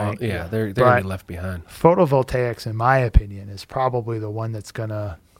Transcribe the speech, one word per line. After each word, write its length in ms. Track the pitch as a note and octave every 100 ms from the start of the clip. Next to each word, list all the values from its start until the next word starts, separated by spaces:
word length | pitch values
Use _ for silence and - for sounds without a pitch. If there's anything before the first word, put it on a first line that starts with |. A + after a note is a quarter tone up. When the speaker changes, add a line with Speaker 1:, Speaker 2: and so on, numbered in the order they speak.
| G#2
Speaker 1:
right? 120 | G2+
Speaker 2:
yeah, 280 | A#2 F2+ E2+
they're, 220 | A2 A2
they're 140 | F#2+
gonna 120 | B2 B2
be 40 |
Speaker 1:
But 40 | F#2+
Speaker 2:
left 180 | F#2 -
behind. 400 | F2 F#2 F2+ -
Speaker 1:
photovoltaics, 1000 | - D#3+ F#3 D#3+ C#3 B2+ B2+ B2 A2 A#2
in 100 | A2
my 220 | A#2+ C3+
opinion, 500 | A#2+ - G2+ G2+ G2+
is 160 | G2
probably 540 | - C3+ C3 B2 A2 A2+
the 120 | G#2+
one 220 | A2 A2+
that's 180 | A2 -
gonna 460 | - A2 G#2+ G2+ E2 _ _